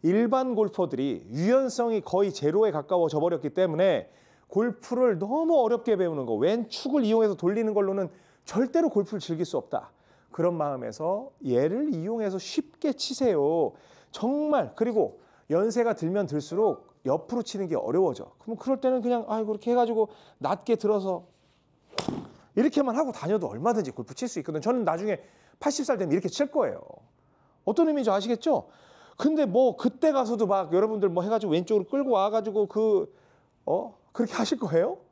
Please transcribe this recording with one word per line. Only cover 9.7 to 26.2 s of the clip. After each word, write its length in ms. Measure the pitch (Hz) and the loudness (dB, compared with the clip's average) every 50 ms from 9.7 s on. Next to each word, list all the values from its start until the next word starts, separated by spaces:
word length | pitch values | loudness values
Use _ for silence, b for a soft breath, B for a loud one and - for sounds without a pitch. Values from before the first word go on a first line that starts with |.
| - - - - b b b b b b b b | -6 -8 -8 -8 b b b b b b b b
그런 240 | - - 170 175 175 | -4 0 0 0 0
마음에서 760 | 165 151 147 139 131 120 110 110 - 156 170 190 208 262 277 _ _ 294 | 0 -2 -4 -4 -6 -8 -10 -8 -6 -4 -4 -4 -4 -6 -12 _ _ -4
얘를 480 | 135 120 123 - 165 190 247 302 302 240 | 0 2 2 2 2 0 -2 -2 -2 -2
이용해서 440 | 160 160 202 233 226 214 196 185 185 | -4 -4 -4 -4 -2 -2 -4 -4 -6
쉽게 540 | - - - - - - - _ - 302 | -8 -4 -4 -4 -6 -6 -12 _ -4 -4
치세요. 800 | 254 - - - 269 - 269 240 190 151 139 147 165 170 147 101 B B B B B B B B | -2 -2 -6 -8 -4 0 0 2 2 2 2 2 2 2 0 0 B B B B B B B B
정말. 600 | - - 208 240 277 294 302 302 302 254 165 120 - | -10 -4 -2 -2 0 0 0 2 0 0 0 -2 -4
그리고 440 | - 220 247 220 220 156 120 - b b b b b b b | -4 -2 0 2 0 0 0 -4 b b b b b b b
연세가 440 | 151 170 202 226 220 240 233 233 208 | 0 0 0 2 0 2 0 0 0
들면 320 | - 165 165 185 208 196 | -2 -2 -2 0 -2 -2
들수록 680 | 131 143 151 - - 165 190 220 202 - - - - _ _ _ | -2 -4 -6 -6 -4 0 2 2 2 0 -2 -10 -20 _ _ _
옆으로 380 | 123 139 160 156 - 233 240 | 0 0 0 -2 -4 -4 -4
치는 240 | 220 - - 196 196 | -4 -4 -6 -6 -4
게 80 | 165 156 | -2 -2
어려워져. 580 | 123 - - 135 175 190 165 117 - - - _ _ | -2 -2 0 2 2 2 2 0 -4 -10 -16 _ _
그럼 180 | - 220 226 | -10 -10 -10
그럴 240 | - - 254 269 262 | -6 -2 -2 -2 0
때는 220 | 262 254 262 254 | 2 0 0 2
그냥 220 | 214 240 247 233 220 | 0 0 0 -2 -2
아이고 260 | - 214 226 220 208 | -2 -4 -2 -2 -2
이렇게 200 | 214 208 - 240 | -4 -4 -2 2
해가지고 360 | 240 247 240 233 233 220 220 214 B B B B B B | 2 4 2 2 2 0 0 0 B B B B B B
낮게 380 | - 139 196 196 - - 233 | -2 -2 -2 -2 0 -2 0
들어서 500 | 220 - 214 214 202 190 190 180 170 - _ _ _ _ _ _ _ _ _ _ _ _ _ - - - - - - B B B B B B B | 2 2 2 2 2 0 -2 -4 -4 -8 _ _ _ _ _ _ _ _ _ _ _ _ _ -10 -6 -6 -4 -6 -6 B B B B B B B
이렇게만 400 | 202 247 302 - 294 277 254 226 | 2 2 2 2 2 0 0 0
하고 140 | 269 311 262 | -2 -2 -2
다녀도 380 | 220 - - 160 208 214 170 107 | -4 -6 -4 -2 -2 -2 -2 -4
얼마든지 420 | 104 117 156 233 233 220 175 131 | -6 -2 0 0 0 0 -2 -4
골프 240 | - - 113 - 139 | -8 -10 -12 -12 -8
칠 140 | - 254 233 | -8 -8 -6
수 100 | - 175 | -6 -8
있거든. 220 | 139 - 156 156 | -8 -6 -6 -4
저는 240 | 143 220 254 254 214 | -2 -2 -2 0 0
나중에 360 | 170 165 170 202 214 190 - B B B B B B B B | -2 -2 -2 -2 -4 -4 -6 B B B B B B B B
팔십 260 | - 294 277 - 269 | -4 -4 -2 -2 -2
살 140 | - 269 190 | -2 -2 -2
되면 140 | 190 160 | 0 0
이렇게 160 | 143 190 | 0 0